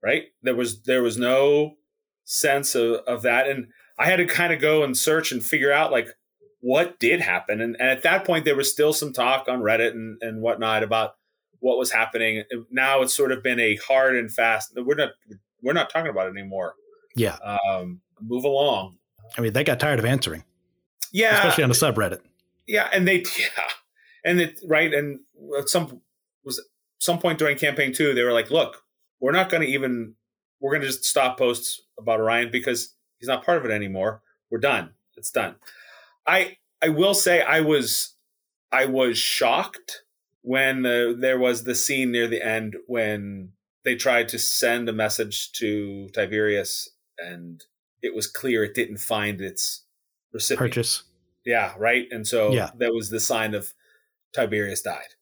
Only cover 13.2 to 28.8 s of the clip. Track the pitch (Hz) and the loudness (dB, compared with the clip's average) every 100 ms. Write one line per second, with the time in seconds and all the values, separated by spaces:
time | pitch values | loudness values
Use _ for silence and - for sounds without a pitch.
13.2 | 135 127 127 120 113 104 - 131 135 127 | 0 0 -2 0 2 0 2 2 4 2
14.2 | 113 - 113 110 - - 123 147 139 - | -2 0 0 0 -4 -8 -2 0 -2 -4
15.2 | _ 101 _ _ 123 165 147 160 165 101 | _ -20 _ _ -2 -2 0 -2 -4 -2
16.2 | 95 98 98 95 87 - _ - _ - | -4 -6 -10 -6 -8 -10 _ -20 _ -2
17.2 | 107 - 101 101 98 95 90 90 _ _ | -2 -2 -6 -2 0 -2 -4 -14 _ _
18.2 | 110 123 135 139 147 107 95 - _ _ | -8 -2 0 2 2 0 -4 -14 _ _
19.2 | - - 117 113 156 127 151 135 113 135 | -14 -4 -2 0 0 2 2 2 2 0
20.2 | 107 80 - _ _ _ _ _ - 185 | -2 -6 -14 _ _ _ _ _ -6 2
21.2 | 220 208 180 - 139 120 151 110 98 92 | 4 4 4 4 4 4 2 2 -2 -2
22.2 | _ _ _ _ - 208 - 196 185 185 | _ _ _ _ -4 -2 0 2 4 2
23.2 | 175 - - - - - _ _ _ _ | 0 -4 -4 -4 -8 -8 _ _ _ _
24.2 | 170 175 165 - 175 156 165 143 147 139 | 0 2 0 -4 0 2 2 0 -2 -8
25.2 | _ _ 143 143 139 185 156 123 _ _ | _ _ -8 -6 0 0 -2 -12 _ _
26.2 | _ _ 139 127 - _ _ _ - 170 | _ _ -12 -12 -12 _ _ _ -2 0
27.2 | 175 160 156 139 151 135 139 127 151 127 | 0 2 0 2 0 0 -2 2 2 2
28.2 | 123 117 113 160 - - | 2 2 2 2 0 -4